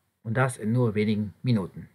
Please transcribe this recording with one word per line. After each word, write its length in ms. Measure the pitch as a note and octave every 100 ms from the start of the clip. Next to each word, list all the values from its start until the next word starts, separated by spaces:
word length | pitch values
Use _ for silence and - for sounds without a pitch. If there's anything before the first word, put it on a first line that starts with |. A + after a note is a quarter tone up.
| _ _
und 100 | A2+
das 220 | A#2 C3+ B2+
in 160 | G#2+
nur 240 | A#2+ A#2+ G#2
wenigen 360 | G#2+ G#2+ G#2 -
Minuten. 440 | C3 A2+ E2+ - F#2